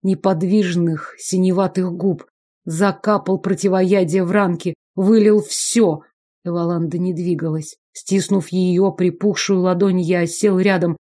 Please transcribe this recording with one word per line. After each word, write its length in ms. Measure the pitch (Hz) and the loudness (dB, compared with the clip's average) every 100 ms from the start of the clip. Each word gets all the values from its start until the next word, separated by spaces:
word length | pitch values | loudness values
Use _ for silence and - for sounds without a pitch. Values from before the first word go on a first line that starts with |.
неподвижных 1120 | 190 185 190 175 180 214 185 175 170 156 - - | -2 0 0 0 0 2 2 0 0 -2 -10 -14
синеватых 720 | - 185 185 185 190 185 185 | -6 0 0 0 -2 -2 -4
губ. 340 | 170 190 170 - _ _ _ - | -2 -2 -4 -8 _ _ _ -10
Закапал 760 | 160 202 196 - 208 - 185 | -2 -2 0 -2 -2 0 -4
противоядие 840 | 185 185 196 190 185 202 175 185 | -2 -2 0 0 2 2 2 0
в 60 | 175 | 0
ранки, 460 | 208 196 170 180 160 _ | 0 0 -2 -6 -10 _
вылил 480 | - 190 220 214 214 | -2 4 6 6 4
всё. 600 | 208 - - 240 208 151 _ _ _ _ | 0 -6 -2 2 2 0 _ _ _ _
Эваланда 560 | 175 170 170 170 165 170 | -6 -4 -2 -2 -2 -2
не 160 | 185 170 | -4 -2
двигалась. 640 | 175 165 160 156 151 - _ - | -2 -2 -2 -4 -8 -18 _ -18
Стиснув 520 | - 196 - 196 - | -2 -2 0 -2 0
её 420 | 185 180 175 196 | -2 2 2 0
припухшую 720 | 185 180 170 208 185 - 190 | 0 -2 0 -2 -2 0 0
ладонь, 380 | 180 180 196 185 | 2 2 2 0
я 280 | 165 180 170 | 0 0 -2
сел 320 | - 214 185 | 0 0 2
рядом 380 | 185 190 170 170 | 2 2 0 -2